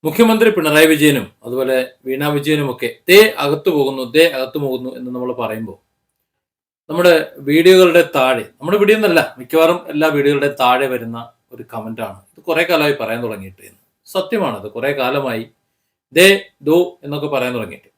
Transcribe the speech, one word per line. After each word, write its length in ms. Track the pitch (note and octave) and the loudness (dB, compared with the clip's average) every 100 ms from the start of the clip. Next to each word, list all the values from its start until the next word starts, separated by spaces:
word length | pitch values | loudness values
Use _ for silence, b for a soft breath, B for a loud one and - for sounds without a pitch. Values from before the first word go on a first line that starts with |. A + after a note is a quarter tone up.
മുഖ്യമന്ത്രി 460 | D3+ D3+ A#3 A3 A3+ | -4 2 2 4 2
പിണറായി 360 | G#3+ D#3 D3+ D#3+ | 2 2 4 4
വിജയനും 460 | D#3 D3+ C#3 G2 _ A#2 | 4 2 2 -4 _ -10
അതുപോലെ 420 | B2+ C3 C3 B2+ _ C3 | -6 -2 -2 -2 _ -10
വീണ 240 | C3+ D3 | -4 -2
വിജയനുമൊക്കെ 680 | D3 C#3+ D3+ C#3+ A#2+ A#2+ - - | -2 -2 -2 -2 -6 -8 -8 4
"ദേ 240 | F#3+ A3 - | 6 6 2
അകത്തു 320 | C#3+ D3+ - | -4 -2 -2
പോകുന്നു, 340 | D3+ C3+ C3+ | -2 -2 -4
ദേ 220 | B2 D3 E3+ | -4 2 2
അകത്തു 320 | C3+ C3 D3+ | 0 -6 -6
പോകുന്നു" 380 | C#3 B2+ B2+ B2+ | -6 -6 -8 -12
എന്ന് 200 | B2 B2 | -12 -8
നമ്മൾ 180 | B2 | -8
പറയുമ്പോൾ 440 | B2 A2 A2 A2 - _ _ _ _ _ _ _ _ _ _ _ | -6 -8 -8 -10 -14 _ _ _ _ _ _ _ _ _ _ _
നമ്മുടെ 420 | D#3 F3 D#3+ - - | 2 4 4 0 -10
വീഡിയോകളുടെ 720 | C#3 D#3 E3+ F#3 F3+ E3 E3 C#3+ | 0 4 6 6 6 4 2 0
താഴെ, 260 | B2+ B2+ | 0 0
നമ്മുടെ 360 | G#2+ _ D3+ G3+ | -6 _ -4 0
വീഡിയോ 180 | G3+ A3 | 2 2
എന്നല്ല, 400 | G#3 E3 - - | 2 0 -2 -10
മിക്കവാറും 420 | B2 D#3+ D#3+ C#3+ - | -4 2 2 0 -6
എല്ലാ 200 | D3+ D#3+ | -2 -2
വീഡിയോകളുടെയും 480 | D3 C#3+ C#3+ C#3+ C#3+ | 2 0 0 -2 0
താഴെ 280 | B2+ B2+ C3+ | 0 2 0
വരുന്ന 420 | B2+ A2+ A#2 A#2 _ _ | -4 -8 -14 -16 _ _
ഒരു 120 | A#2+ A2 | -20 -16
കമന്റാണ്, 440 | A2+ A2 A2+ G#2+ F#2+ | -14 -12 -10 -12 -12
"ഇത് 260 | _ _ | _ _
കുറേ 200 | - E3 | -6 -2
കാലമായി 320 | E3 E3 D3 C#3 | 0 0 0 -4
പറയാൻ 220 | A2 A#2 | -6 -8
തുടങ്ങിയിട്ട്" 380 | A#2 G#2 F#2+ _ | -8 -10 -16 _
എന്ന്. 500 | - _ _ _ _ | -20 _ _ _ _
സത്യമാണത്, 600 | F#3+ F#3 A3+ E3 G#2+ G#2+ | -8 -6 -4 -4 -6 -12
കുറേ 200 | A#2 C3 | -6 -6
കാലമായി 560 | C#3 B2+ C#3 C3+ A2+ A#2 _ _ _ _ _ _ | -4 -4 -4 -4 -8 -10 _ _ _ _ _ _
"ദേ, 320 | D3+ F#3+ G3 - _ | 4 4 4 -2 _
ദോ" 380 | C#3+ E3 F3 - | 0 0 0 -6
എന്നൊക്കെ 240 | C#3+ D3 C#3+ | -12 -8 -6
പറയാൻ 280 | C#3 B2+ B2 | -4 -4 -6
തുടങ്ങിയിട്ട്. 340 | G#2+ C2 _ | -10 -14 _